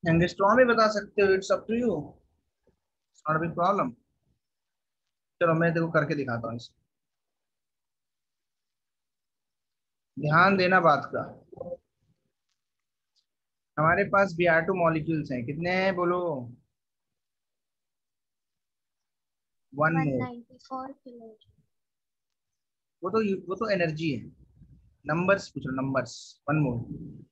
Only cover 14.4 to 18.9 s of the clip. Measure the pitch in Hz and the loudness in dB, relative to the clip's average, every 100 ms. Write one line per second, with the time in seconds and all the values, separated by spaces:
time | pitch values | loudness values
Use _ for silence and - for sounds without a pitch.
14.4 | 175 160 165 185 165 160 151 160 143 127 | 2 2 2 0 2 0 -2 -4 -4 -6
15.4 | 120 143 170 185 190 180 175 180 175 143 | -6 -6 -2 0 0 0 0 0 -2 -6
16.4 | 120 120 _ _ _ _ _ _ _ _ | -10 -18 _ _ _ _ _ _ _ _
17.4 | _ _ _ _ _ _ _ _ _ _ | _ _ _ _ _ _ _ _ _ _
18.4 | _ _ _ _ _ | _ _ _ _ _